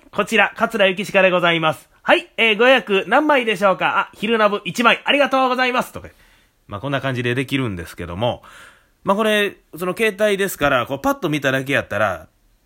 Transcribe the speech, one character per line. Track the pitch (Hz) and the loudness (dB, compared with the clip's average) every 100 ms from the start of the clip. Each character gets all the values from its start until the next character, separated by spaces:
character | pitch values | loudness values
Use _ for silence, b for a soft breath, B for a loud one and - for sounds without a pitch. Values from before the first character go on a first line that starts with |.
| - | -10
こ | - 202 | -6 -2
ち | 220 | 2
ら、 | 196 - | 0 0
桂 | 220 220 190 | -4 2 0
ゆ | 190 | 0
き | 196 | -2
し | |
か | 196 | 2
で | 185 | 4
ご | 180 | 4
ざ | 170 | 2
い | 165 | 2
ま | 160 151 | 0 -4
す。 | _ _ | _ _
は | - 330 | 2 2
い、 | 349 - | 2 -2
え | 226 | 0
ー、 | 208 | 4
ご | |
予 | 247 | 4
約 | 262 214 196 175 | 4 2 -2 2
何 | 247 302 | 2 4
枚 | 285 233 | 2 0
で | 190 | 0
し | 202 | 0
ょ | |
う | 180 | 2
か？ | 165 131 | 0 0
あ、 | - - | -4 -6
昼 | 214 226 | -2 2
の | 214 | 2
部 | 202 - | 0 -6
一 | 165 | 2
枚、 | 233 185 - | 2 2 2
あ | |
り | 277 | 0
が | 277 | 2
と | 269 262 | 2 0
う | |
ご | 247 | 0
ざ | 254 | -2
い | |
ま | 247 | -2
す。」 | - | -4
と | 90 | -10
か。 | 80 _ b b b _ _ | -16 _ b b b _ _
ま | 101 | -10
あ、 | |
こ | 135 | -4
ん | |
な | 139 | -4
感 | 135 123 | -4 -2
じ | |
で | 123 120 | -2 -2
で | 127 | -2
き | 135 | -2
る | 127 | -2
ん | 90 | -6
で | 82 | -12
す | - | -12
け | 85 | -10
ど | 85 | -4
も、 | 120 101 B B B B B _ | -4 -4 B B B B B _
ま | - | -4
あ、 | 196 | 0
こ | |
れ、 | 220 214 202 - _ 156 | 0 0 -2 -6 _ -10
そ | 180 | -8
の | 180 | -2
携 | 220 190 | -2 0
帯 | 214 196 | -2 0
で | 190 | -2
す | - | 0
か | 143 | 0
ら、 | 131 113 | 0 -2
こ | 135 | -4
う、 | |
パ | 277 | -4
ッ | 277 | -2
と | 175 | -2
見 | 147 | -2
た | 135 | 0
だ | 131 | -2
け | 135 | -2
や | 135 | -4
っ | 104 | -2
た | 101 | -2
ら、 | 107 87 - _ _ _ | -2 -2 -12 _ _ _